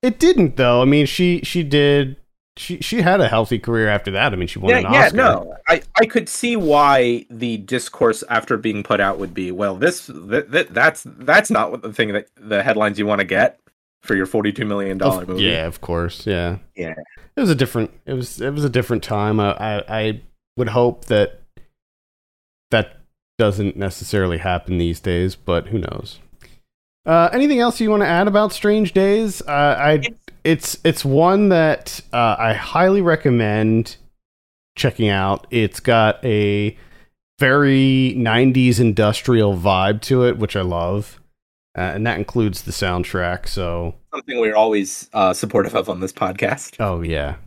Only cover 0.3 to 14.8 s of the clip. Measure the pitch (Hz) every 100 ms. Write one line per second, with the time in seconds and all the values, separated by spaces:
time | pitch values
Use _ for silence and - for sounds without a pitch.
0.3 | 339 165 - 123 123 131 147 143 - 180
1.3 | 175 - 180 151 147 143 143 135 139 -
2.3 | _ _ - - 180 - 233 175 196 143
3.3 | 113 110 117 107 117 110 101 101 95 127
4.3 | 95 87 - 190 247 190 262 240 208 254
5.3 | 107 87 - - 165 - 196 226 226 170
6.3 | - 240 233 165 147 143 135 123 120 -
7.3 | 117 120 110 98 127 - - 120 110 -
8.3 | 117 - 113 113 104 98 104 98 98 95
9.3 | 87 90 90 101 95 151 175 - 73 92
10.3 | 117 - 143 160 98 147 - - - 131
11.3 | 170 208 220 107 117 113 107 107 104 -
12.3 | _ 104 101 98 107 107 98 104 104 95
13.3 | 95 123 - _ _ _ _ - 101 95
14.3 | 113 104 101 107 101